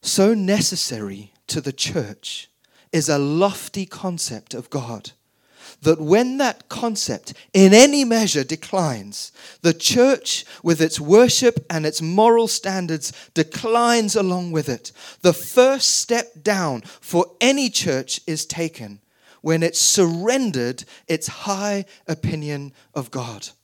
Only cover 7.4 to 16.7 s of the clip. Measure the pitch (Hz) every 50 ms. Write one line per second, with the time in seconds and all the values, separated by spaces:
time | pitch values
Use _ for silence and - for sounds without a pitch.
7.4 | - _ _ 190 196 190 196 220 254 285 285 294 277 240 226 226 220 185 - 151
8.4 | 135 127 156 160 - - - 196 175 156 127 110 98 104 104 - - - _ -
9.4 | - - - _ - 170 165 165 - - - 240 240 269 277 - - - - -
10.4 | - - - - - 170 170 156 160 156 - - 147 147 180 214 247 240 - -
11.4 | 254 240 233 - - _ 170 160 156 151 151 - 160 160 175 196 220 233 233 233
12.4 | 233 220 - - - 196 190 190 180 165 165 156 - - - - - _ _ 165
13.4 | 160 156 - - - 220 226 233 240 240 240 233 220 202 - 220 202 185 180 180
14.4 | 180 175 165 160 143 - 127 117 _ - _ - - - - _ - 180 170 -
15.4 | - - - 247 247 262 269 269 - - - - - - 240 233 226 233 _ 156
16.4 | 147 208 208 196 180 156